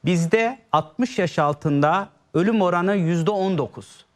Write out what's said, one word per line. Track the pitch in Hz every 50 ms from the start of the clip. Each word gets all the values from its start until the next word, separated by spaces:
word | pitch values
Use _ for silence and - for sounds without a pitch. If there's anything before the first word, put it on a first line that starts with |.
| -
Bizde | 151 180 170 165 165 - 220 226 233 262 254 _ _
altmış | - 151 156 - - - 247 247 - -
yaş | 185 160 - -
altında | 151 147 147 - - 156 143 143 143 151 165 190 202 202 _ _ _ _ _
ölüm | - 180 208 220 220
oranı | 185 180 180 175 175 190 208
yüzde | 202 170 160 175 170 160 175
on | 214 196 190 196 190 151
dokuz. | 135 110 - - - - - - - _ _